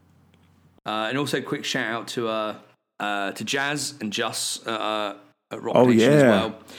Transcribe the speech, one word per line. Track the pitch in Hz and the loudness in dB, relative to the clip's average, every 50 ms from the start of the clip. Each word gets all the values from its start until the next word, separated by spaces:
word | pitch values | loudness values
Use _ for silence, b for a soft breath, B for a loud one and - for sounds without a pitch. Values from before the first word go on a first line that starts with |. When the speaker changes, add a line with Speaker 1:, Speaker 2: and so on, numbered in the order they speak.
| _ _ _ _ _ _ _ _ _ _ _ _ _ _ _ _ _ | _ _ _ _ _ _ _ _ _ _ _ _ _ _ _ _ _
Speaker 1:
Uh, | - 107 107 110 110 | -6 -4 -2 -2 -2
and | 123 | -2
also, | 135 147 135 160 143 | -2 -2 -2 -2 -4
quick | - - 151 - - | -4 -4 -8 -6 -6
shout | - - 139 123 | -4 -4 -4 -2
out | 110 113 117 104 - | -2 -4 -6 -6 -6
to, | - 127 120 113 | -6 -4 -4 -2
uh, | 110 110 107 107 104 - - _ _ _ _ _ _ _ | -2 -2 -4 -4 -6 -10 -16 _ _ _ _ _ _ _
uh, | 101 104 104 101 101 95 92 | -6 -4 -4 -4 -4 -6 -6
to | - 110 | -8 -6
Jazz | 104 - 139 139 143 147 147 131 - - - 110 | -4 -4 -2 -2 -2 -4 -4 -6 -8 -8 -8 -8
and | 107 98 | -6 -4
Jus, | 113 120 110 113 - - - - - - | -4 -4 -4 -4 -6 -6 -6 -6 -8 -6
uh, | 113 | -6
uh, | 113 107 104 104 107 107 104 101 101 - - _ _ _ _ _ | -6 -4 -2 -2 -2 -2 -4 -4 -6 -10 -18 _ _ _ _ _
at | - 107 - | -14 -8 -6
Roc | 113 - | 0 4
Speaker 2:
Oh, | 123 123 | 6 6
Speaker 1:
Nation | 123 117 113 110 131 147 | 8 8 6 6 6 8
as | 151 139 | 8 8
Speaker 2:
yeah. | 123 | 6
Speaker 1:
well, | 107 101 110 110 104 - - B B | 6 4 2 -2 -6 -10 -18 B B